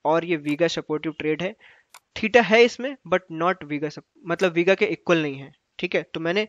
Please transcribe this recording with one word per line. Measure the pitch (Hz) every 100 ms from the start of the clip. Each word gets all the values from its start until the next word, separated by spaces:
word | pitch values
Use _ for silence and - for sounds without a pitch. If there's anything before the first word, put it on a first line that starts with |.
और | 147 165
ये | 170 160
वीगा | 147 147 165
सपोर्टिव | 165 - 151 160 151
ट्रेड | 151 151
है, | 185 226 - _ _ - _ -
theta | 214 240
है | 190 226
इसमें | 233 - 254 269 165
but | 180 185
not | 160 175 185 147
vega | 147 147
sup-, | 151 - _ 170
मतलब | 170 185
वीगा | 165 170
के | 190 -
इक्वल | 165 - 170
नहीं | 151 135
है, | 135 _ _ -
ठीक | 180
है? | 180
तो | 147 160
मैंने | 165 196